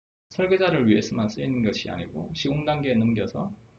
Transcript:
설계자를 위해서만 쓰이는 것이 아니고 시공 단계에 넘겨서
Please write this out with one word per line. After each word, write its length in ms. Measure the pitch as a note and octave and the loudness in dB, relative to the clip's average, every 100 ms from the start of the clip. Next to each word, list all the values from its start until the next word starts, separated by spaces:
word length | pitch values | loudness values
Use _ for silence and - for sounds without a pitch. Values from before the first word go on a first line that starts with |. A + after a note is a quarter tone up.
| _ _ _ | _ _ _
설계자를 580 | - F#3 F#3+ F3+ D3+ A2+ | -2 2 4 4 4 4
위해서만 420 | A2 A2 A#2+ G#2+ | 4 2 -2 -2
쓰이는 340 | C#3+ C#3 B2+ | -2 -2 0
것이 260 | G#2+ F#2 - | 0 -2 -6
아니고 420 | F2 E2+ D2+ E2+ | -8 -8 -8 -8
시공 320 | - C#3 D3 D3+ | -4 -2 0 0
단계에 300 | D3+ C#3 A#2 | 0 2 2
넘겨서 580 | A#2 G#2+ F#2+ - G3+ - - | 2 2 -2 -4 -8 -10 -18